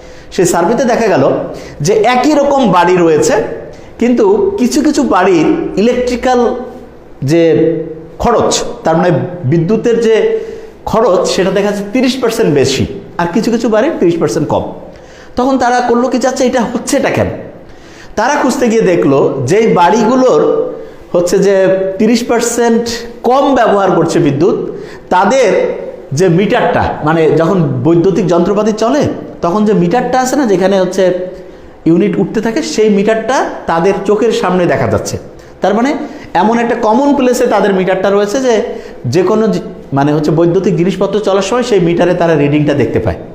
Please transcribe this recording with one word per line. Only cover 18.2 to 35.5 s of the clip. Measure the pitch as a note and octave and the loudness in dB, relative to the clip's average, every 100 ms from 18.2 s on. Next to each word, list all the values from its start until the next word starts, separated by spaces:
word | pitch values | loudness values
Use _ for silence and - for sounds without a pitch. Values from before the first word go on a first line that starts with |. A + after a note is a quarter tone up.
| A#3+ D4 | 0 0
খুঁজতে | C4+ - B3 | 0 0 2
গিয়ে | A3 | 2
দেখলো, | F#3 E3+ C#3+ C3+ - - B2+ | 2 2 2 2 2 -2 0
যেই | G3+ A3+ | 2 4
বাড়িগুলোর | F3+ F3 A3+ A3 C4 B3+ D3+ - - - - - - - | 4 4 4 2 2 4 4 2 0 -2 -8 -14 -18 -4
হচ্ছে | F3 F3 G3 | -2 0 2
যে | F#3+ G3 F#3+ F#3+ F#3+ - | 2 2 2 0 -2 0
তিরিশ | A3+ A#3+ | 0 0
পার্সেন্ট | A#3+ A#3 A#3 A#3+ A#3 A3+ - - - - | 0 -2 -2 0 2 0 -2 -8 -12 -4
কম | A#3 C4 C#4+ B3 | 0 2 2 2
ব্যবহার | A3 G3+ G3 | 2 2 2
করছে | E3 D#3 E3+ | 0 0 0
বিদ্যুৎ, | D3 C3+ F#3+ A3+ - - - - - | 0 2 0 0 -4 -10 -14 -14 -2
তাদের | F3+ G3+ C4+ A3 - - - - - - | 0 2 2 2 2 0 -4 -10 -14 -6
যে | C#3 F#3+ | 0 2
মিটারটা, | E3 G#3 A#3 E3+ - G2 - | 2 2 0 0 0 -2 -2
মানে | D3 E3 D#3 | -2 2 2
যখন | D3+ E3 F#3+ D3 B2 | 2 2 0 0 0
বৈদ্যুতিক | C#3 E3+ F#3+ F3+ E3+ | 2 2 2 2 2
যন্ত্রপাতি | E3+ F3+ G#3 G#3+ | 2 0 0 0
চলে, | G#3+ A3 C#4+ C3+ - - - | 0 0 0 -2 -4 -12 -6
তখন | E3+ G#3 G#3+ | -2 0 2
যে | |
মিটারটা | F#3+ E3+ B3 - B3+ | 2 2 0 0 -2
আছে | B3+ C4 | 0 0
না, | A#3+ | 0
যেখানে | F3+ C#4 G3+ | 2 2 2
হচ্ছে | - G3+ F#3 F3+ F#3 - - - - - D#3+ | 0 0 0 0 -6 -12 -18 -20 -20 -4 2
ইউনিট | E3+ G3+ G3 | 2 2 0
উঠতে | F3+ A3+ | -2 -2
থাকে, | A3 C4+ | -2 -4
সেই | - - G#3+ | -2 0 2
মিটারটা | G3 G#3 A3 A#3 C#4 F#4 - - | 2 2 0 0 -2 -2 -6 -4
তাদের | E3+ F#3+ F#3+ G3 | 0 0 0 0
চোখের | G#3 A#3 | 0 0
সামনে | - F#3 F3+ E3+ | 0 0 0 0
দেখা | C3+ A2+ | 0 0
যাচ্ছে। | G2 - G2+ - - - | -2 -4 -10 -12 -20 -20